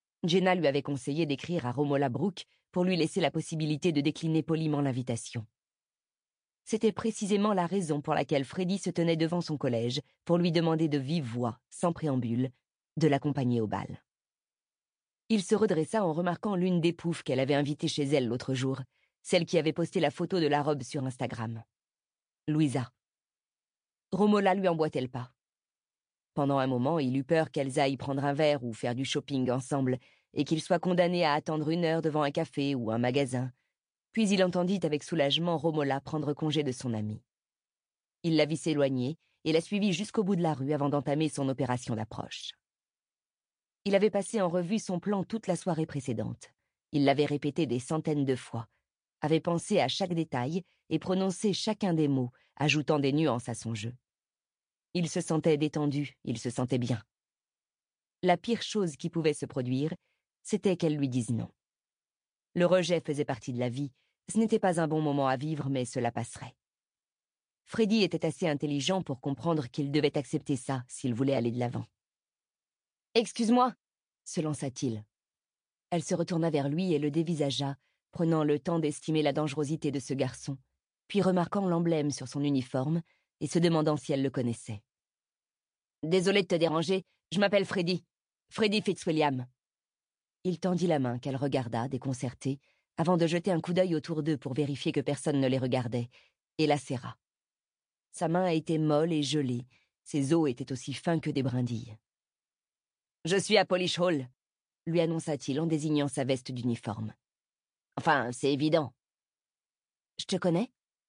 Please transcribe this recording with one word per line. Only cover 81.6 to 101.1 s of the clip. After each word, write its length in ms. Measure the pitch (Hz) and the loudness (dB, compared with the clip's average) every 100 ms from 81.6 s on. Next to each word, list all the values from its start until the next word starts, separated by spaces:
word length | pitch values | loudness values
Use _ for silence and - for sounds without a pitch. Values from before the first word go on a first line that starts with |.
| 190 | 0
l'emblème 460 | 170 170 156 147 | 2 2 0 0
sur 160 | 131 131 | -4 -8
son 160 | 143 | -4
uniforme 580 | 143 139 127 131 135 165 - _ _ _ | 0 0 0 -4 0 -2 -4 _ _ _
et 80 | 156 | -2
se 100 | 170 | 2
demandant 400 | 170 165 156 151 | 4 4 2 0
si 160 | - | -2
elle 80 | 139 | -2
le 80 | 135 | 0
connaissait. « 540 | 135 120 113 - 104 - _ _ _ _ _ _ _ _ _ _ _ | -2 -4 -4 -10 -14 -14 _ _ _ _ _ _ _ _ _ _ _
Désolé 400 | 156 185 180 202 | 0 2 4 2
de 40 | 190 | 2
te 80 | 170 | 2
déranger, 480 | 165 156 165 190 - _ _ | 2 2 0 -2 -4 _ _
je 80 | 175 | 0
m'appelle 260 | 202 202 190 | 2 2 2
Freddy, 400 | 202 170 180 - _ _ _ _ | -2 0 -2 -6 _ _ _ _
Freddy 340 | - 214 214 | -2 2 2
Fitzwilliam. » 640 | 202 165 185 156 147 127 123 _ _ _ _ _ _ _ _ _ 185 | 0 -2 0 2 2 0 -6 _ _ _ _ _ _ _ _ _ -4
Il 120 | 165 | -2
tendit 260 | 185 180 175 | -2 0 2
la 140 | 151 | 2
main 180 | 127 123 | 0 -2
qu'elle 200 | 135 131 | -4 -2
regarda, 500 | 139 131 113 113 131 | 0 0 -2 -4 -2
déconcertée, 720 | 131 135 131 123 - 131 139 _ _ _ - | -4 -4 -4 -6 -6 -6 -6 _ _ _ -2
avant 200 | 165 175 | 2 4
de 80 | 165 | 2
jeter 260 | 175 196 | 2 0
un 80 | 165 | 0
coup 140 | 170 | 0
d'œil 220 | 175 185 156 | 2 2 0
autour 260 | 160 156 | -2 -2
d'eux 160 | 151 147 | -2 -2
pour 160 | 135 | -2
vérifier 380 | 131 143 139 160 | -2 -2 -2 -2
que 100 | 147 | -2
personne 400 | 135 143 165 139 | -2 -2 0 2
ne 60 | 135 | 2
les 100 | 131 | 2
regardait, 500 | 127 127 117 120 120 - _ _ _ - | 0 0 -2 -4 -6 -12 _ _ _ 0
et 80 | 151 | 2
la 100 | 143 | 2
serra. 400 | - 127 120 - _ _ _ _ _ _ _ _ _ | 0 -6 -6 -16 _ _ _ _ _ _ _ _ _
Sa 160 | - 165 | -4 0
main 200 | 175 185 | 2 2
était 280 | 160 156 160 | 0 0 2
molle 340 | 156 147 170 | 4 4 2
et 120 | 156 | 0
gelée, 420 | 139 151 131 123 123 _ _ _ | 0 0 0 -2 -6 _ _ _
ses 300 | - 151 135 165 | -4 -2 2 2
os 120 | 151 | 2
étaient 240 | 123 135 | -2 -6
aussi 220 | 131 - | -8 -8
fins 260 | 123 - | -4 -2